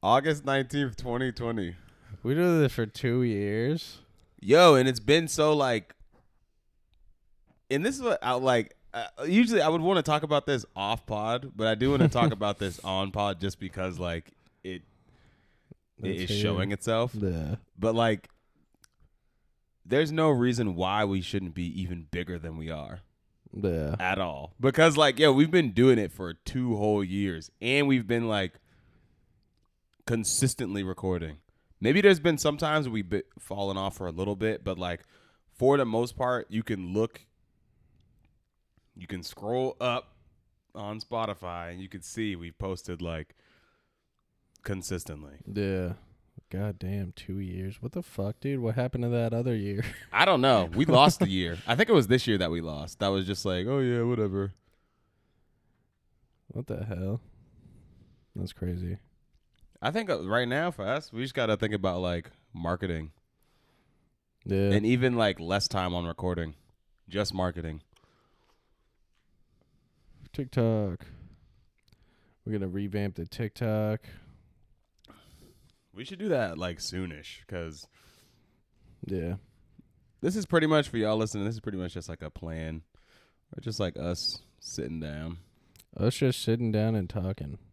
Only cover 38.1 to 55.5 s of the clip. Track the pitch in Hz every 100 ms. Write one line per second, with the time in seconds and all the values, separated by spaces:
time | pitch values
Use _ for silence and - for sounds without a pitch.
38.1 | _ _ _ _ _ _ _ _ - 90
39.1 | 92 82 - 101 123 131 - 123 120 -
40.1 | _ _ _ _ _ _ - 101 107 -
41.1 | 117 110 98 90 87 85 87 95 98 -
42.1 | - 110 90 85 80 98 92 - 87 85
43.1 | 80 76 _ _ _ _ _ _ _ _
44.1 | _ _ _ _ _ - 98 87 90 -
45.1 | 76 73 69 - 101 101 95 90 90 -
46.1 | _ _ - _ 92 104 92 92 101 95
47.1 | - - 95 95 90 95 101 123 175 175
48.1 | - 101 - 135 139 117 110 127 123 120
49.1 | 120 117 117 123 113 101 101 110 - -
50.1 | 101 175 165 135 117 87 90 151 123 147
51.1 | - 170 95 87 87 - 120 233 202 104
52.1 | 127 - 104 87 85 82 76 78 - 101
53.1 | 98 92 98 104 90 98 139 127 120 117
54.1 | 120 107 95 98 95 _ _ _ _ _
55.1 | _ _ _ _